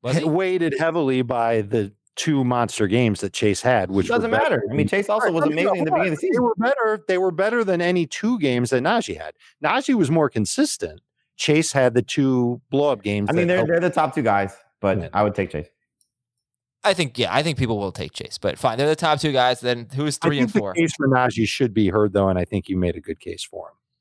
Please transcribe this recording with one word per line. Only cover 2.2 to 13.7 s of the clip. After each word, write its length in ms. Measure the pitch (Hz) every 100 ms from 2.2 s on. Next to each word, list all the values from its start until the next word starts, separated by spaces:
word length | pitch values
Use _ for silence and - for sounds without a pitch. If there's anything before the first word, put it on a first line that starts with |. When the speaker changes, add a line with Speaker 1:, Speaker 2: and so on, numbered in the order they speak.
| - 139
Speaker 2:
monster 440 | 123 123 113 - 101
games 340 | 113 120 98
that 120 | 98
Chase 280 | - 104 95
had, 280 | 127 120 90
which 160 | 98 90
Speaker 3:
It 40 |
doesn't 200 | 233 226
Speaker 2:
were 60 | -
better 180 | 302 226
Speaker 3:
matter. 100 | 202
I 40 | -
mean, 120 | 202
Chase 220 | 202 196
also 180 | 214 226
Speaker 2:
All 60 |
right, 0 |
Speaker 3:
was 120 | 165 147
Speaker 2:
let 100 | 151
me 80 |
Speaker 3:
amazing 160 | 190 185
in 60 | 160
the 60 |
Speaker 2:
go. 40 | 170
Speaker 3:
beginning 160 | 185
of 60 | 151
the 80 | 381
Speaker 2:
They 20 |
Speaker 3:
season. 120 | 254
Speaker 2:
were 120 | 247 214
better. 460 | 233 277 220 214 -
They 100 | 185
were 140 | 190
better 320 | 165 202 240
than 180 | 196 175
any 240 | 175 180 156
two 320 | - 214 247
games 300 | 143 123 123
that 140 | 127
Najee 340 | 143 226 185 78
had. 160 | 78 - _ -
Najee 320 | 151 233 277 240
was 160 | 135
more 180 | 165 147
consistent. 720 | 117 98 - 294 - 85 - _ _ _ -
Chase 360 | - 151 160
had 240 | 139 127 120
the 80 |
two 580 | - - 135 127 120 120 -
blow-up 320 | 135 147 117
games 280 | 104 104 104
Speaker 3:
I 40 |
mean, 140 | 170 175
Speaker 2:
that 60 |
Speaker 3:
they're, 40 | 180
Speaker 2:
helped. 140 | 160